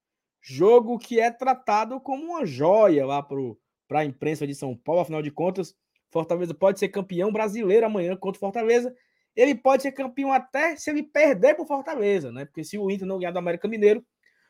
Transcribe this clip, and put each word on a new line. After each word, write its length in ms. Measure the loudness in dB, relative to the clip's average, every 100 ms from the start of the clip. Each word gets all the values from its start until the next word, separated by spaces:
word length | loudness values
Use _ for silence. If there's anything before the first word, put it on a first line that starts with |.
| _ _ _ _
jogo 600 | -12 2 6 6 6 -6
que 200 | -4 0
é 120 | 0
tratado 680 | 0 -2 -2 0 -2 -2 -8
como 280 | -8 -10 -8
uma 180 | -6
joia 640 | -6 0 4 6 6 4 2
lá 160 | -4
pro, 360 | -6 -8 -8 -10 _ _ -6
pra 160 | -4
imprensa 420 | -4 -4 -6 -4 -6
de 80 |
São 220 | -8 -10 -8
Paulo. 240 | -2 -2
Afinal 220 | -2 -4
de 80 | -6
contas, 440 | -4 -4 -4 -8 _ _ _ _
Fortaleza 440 | -6 -4 -4 -4
pode 240 | 0 0 2
ser 100 | -2
campeão 440 | -4 -6 -4 -2
brasileiro 540 | -2 -4 -2 2 4 2
amanhã 300 | 0 -4 -4
contra 220 | -8 -6
o 20 |
Fortaleza. 540 | -6 -4 2 2 0 -10 _ _ _ 2
Ele 180 | 2
pode 280 | 4 2 2
ser 100 | 0
campeão 400 | -6 -8 -6 -2
até 420 | -2 -2 -2 -2
se 160 | -4 -6
ele 120 | -6
perder 520 | -4 2 4 4 4
pro 120 | 2 -2
Fortaleza, 680 | -6 -6 -4 0 0 -4
né? 120 | -12
Porque 200 | -14 -14
se 140 | -12 -6
o 120 | -4
Inter 160 | -4 -6
não 120 | -6
ganhar 120 | -6
do 80 | -4
América 300 | -4 -4 -4
Mineiro, 360 | 2 4 4 -2 _ _ _ _